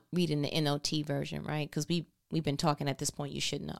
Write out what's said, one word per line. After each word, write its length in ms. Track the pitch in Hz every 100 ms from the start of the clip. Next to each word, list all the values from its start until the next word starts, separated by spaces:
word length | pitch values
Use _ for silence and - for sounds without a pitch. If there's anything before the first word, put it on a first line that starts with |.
| -
read 200 | 175 170
in 100 | 147
the 100 | 143
N 160 | 165 151
L 120 | 143
T 240 | - 156
version, 400 | 147 143 147 151
right? 280 | - 151 147
'Cause 160 | - 147
we, 200 | 175 156 _ _
we've 120 | 160
been 140 | 151 143
talking 320 | 165 147 143
at 80 | 131
this 140 | 143
point. 220 | - 143
You 80 | 143
should 200 | 139 147
know. 160 | 147